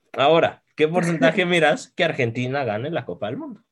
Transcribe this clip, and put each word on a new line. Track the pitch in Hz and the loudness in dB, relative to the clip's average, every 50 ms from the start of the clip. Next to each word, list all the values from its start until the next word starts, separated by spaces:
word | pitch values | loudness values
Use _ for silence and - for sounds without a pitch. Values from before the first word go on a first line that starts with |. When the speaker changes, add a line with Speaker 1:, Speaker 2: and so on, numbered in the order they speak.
| _ _ - | _ _ -4
Speaker 1:
Ahora, | 117 135 147 165 165 139 104 - - _ _ _ | 0 4 4 6 4 4 2 -2 -6 _ _ _
¿qué | - 151 156 | 0 0 2
porcentaje | 165 180 170 170 170 151 165 160 165 196 185 | 2 0 0 0 0 2 2 2 2 2 0
Speaker 2:
<laughs> | |
Speaker 1:
miras | 175 180 170 156 147 156 135 - - _ | 2 2 2 4 2 2 0 -4 -10 _
que | - 175 | -2 -2
Argentina | 160 156 147 127 117 113 123 123 127 135 143 135 | 0 0 0 -2 -2 -2 -4 -4 -4 -4 -4 -2
gane | 110 104 107 127 156 | -2 -4 -4 -6 -6
la | 170 135 120 | -6 -6 -6
Copa | - 90 - 104 | -8 -10 -8 -8
del | 104 131 | -8 -8
Mundo? | 254 320 285 214 - _ _ | -8 -10 -12 -14 -18 _ _